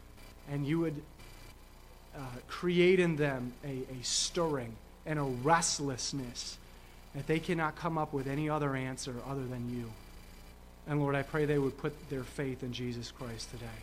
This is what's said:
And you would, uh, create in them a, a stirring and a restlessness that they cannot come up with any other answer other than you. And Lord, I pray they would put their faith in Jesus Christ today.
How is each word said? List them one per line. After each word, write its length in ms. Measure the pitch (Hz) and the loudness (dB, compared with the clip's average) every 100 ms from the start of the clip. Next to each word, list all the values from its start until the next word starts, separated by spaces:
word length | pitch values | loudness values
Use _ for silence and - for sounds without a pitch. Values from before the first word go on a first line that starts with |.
| - - - - - | -18 -18 -18 -14 -6
And 160 | 143 143 | -2 2
you 140 | 165 | 4
would, 200 | 165 147 - - - - - - - - - - - 147 | 2 -2 -10 -16 -18 -16 -16 -18 -18 -20 -20 -20 -14 -10
uh, 40 | 131 123 - | -8 -10 -10
create 500 | - 175 175 175 185 | -2 4 8 10 10
in 180 | 170 151 | 8 6
them 360 | 147 131 123 - | 2 2 -4 -6
a, 200 | 147 131 131 131 | -6 -4 -4 -4
a 20 | |
stirring 720 | 117 - - 180 165 139 117 110 - - 165 | -2 0 0 2 2 2 -2 -10 -14 -10 -2
and 120 | 151 | 0
a 40 | |
restlessness 1400 | 139 123 135 165 170 - 143 120 - 143 123 123 - - - - - - - | 0 2 6 6 6 2 0 -2 -2 -2 -4 -6 -10 -10 -14 -18 -18 -18 -12
that 140 | 143 139 | -6 0
they 100 | 160 | 2
cannot 380 | 160 170 156 156 | 2 2 0 0
come 200 | 175 160 | 0 0
up 160 | 151 | 0
with 140 | 139 131 | 0 0
any 220 | 139 151 | 0 2
other 240 | 151 147 | 2 2
answer 400 | 135 131 131 - 120 113 | 2 -2 -4 -6 -6 -4
other 160 | 139 | -4
than 260 | 123 123 120 | -2 -4 -4
you. 220 | 120 117 107 - - - - - - - - - | -4 -6 -10 -16 -16 -16 -16 -16 -18 -18 -12 -2
And 100 | 147 | 2
Lord, 160 | 143 | 4
I 80 | 139 | 2
pray 220 | 135 160 | 2 2
they 140 | 147 147 | 4 4
would 200 | 135 127 | 4 0
put 320 | 151 - - | -4 -4 -6
their 140 | 135 | -6
faith 400 | 120 - 139 127 | -4 -4 -2 -2
in 80 | 127 | -4
Jesus 400 | 120 123 120 117 | -4 -4 -4 -6
Christ 380 | - 123 110 - | -8 -8 -8 -8
today. 160 | 120 117 113 | -10 -10 -10